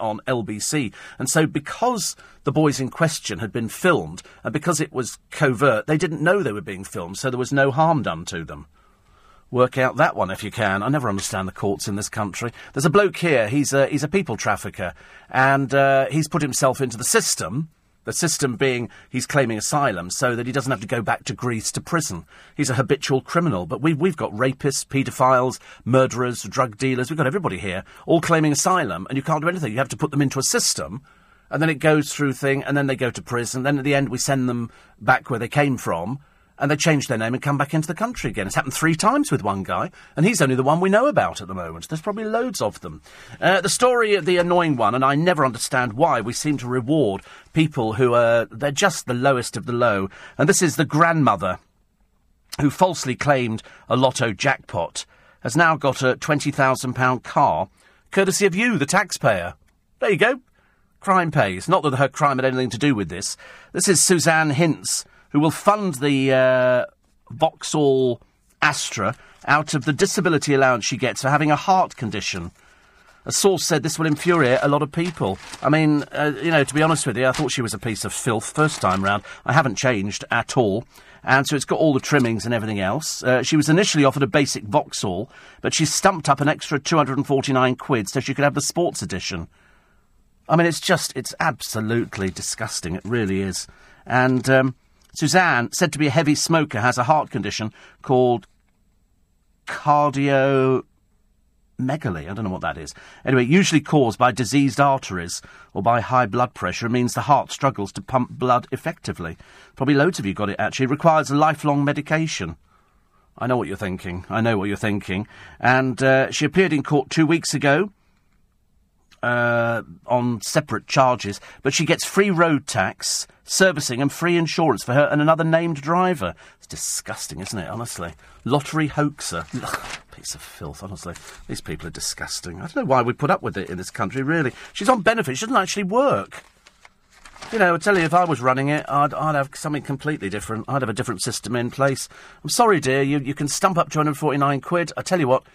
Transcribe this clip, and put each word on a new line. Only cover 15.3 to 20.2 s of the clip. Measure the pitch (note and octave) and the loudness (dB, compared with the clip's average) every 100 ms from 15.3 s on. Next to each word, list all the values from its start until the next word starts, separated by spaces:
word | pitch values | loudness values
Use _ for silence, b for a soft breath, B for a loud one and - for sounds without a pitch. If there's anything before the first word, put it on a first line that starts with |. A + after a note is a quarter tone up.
| B2+ C3+ C#3 C3 | 0 2 2 2
uh, | C#3 C#3 C3+ C3+ | 2 4 4 2
he's | D3+ D3+ | 0 -2
put | E3+ | -2
himself | D3 A#2+ C3+ A#2+ | -2 0 0 0
into | C3 A2 | -4 -4
the | - | 0
system, | A3+ - - F2 A#2+ D#3+ _ _ _ | 0 0 -2 -4 -6 -6 _ _ _
the | - | -10
system | - E3+ - C#3 A2 | -4 -2 0 -2 0
being | C3+ B2 A2+ B B | 0 0 -4 B B
he's | B2+ - | -6 -2
claiming | D3 A#2+ A2 | 0 0 -2
asylum | - D3 C#3 F2+ F2+ | -2 0 0 -2 -6
so | - | -4